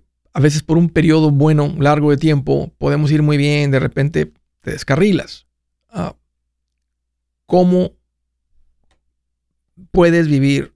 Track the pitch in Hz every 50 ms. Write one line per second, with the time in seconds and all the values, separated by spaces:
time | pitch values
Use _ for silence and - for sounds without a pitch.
0 | _ _ _ _ _ _ - 170 131 151 147 156 - - 160 170 175 165 - 165
1 | 156 160 156 160 156 151 143 139 147 156 156 147 143 147 - 160 139 143 151 151
2 | 147 147 147 139 156 156 151 139 135 - 139 143 143 165 - _ 139 143 143 151
3 | 151 143 156 147 151 151 147 143 143 147 147 147 147 139 135 131 - 120 - 151
4 | 139 147 165 151 151 - - _ _ _ _ _ _ 131 - 151 - - 135 143
5 | 190 214 190 135 - - - - _ _ _ _ _ _ _ _ _ _ 226 196
6 | 170 - - - _ _ _ _ _ _ _ _ _ _ _ _ _ _ _ _
7 | _ _ _ _ _ _ _ _ _ - 165 180 180 180 180 180 180 175 - _
8 | _ _ _ _ _ _ _ _ _ _ _ _ _ _ _ _ _ _ _ _
9 | _ _ _ _ _ _ _ _ _ _ _ _ _ _ _ - 185 - - 190
10 | 175 170 165 170 165 151 147 135 135 139 139 139 135 - -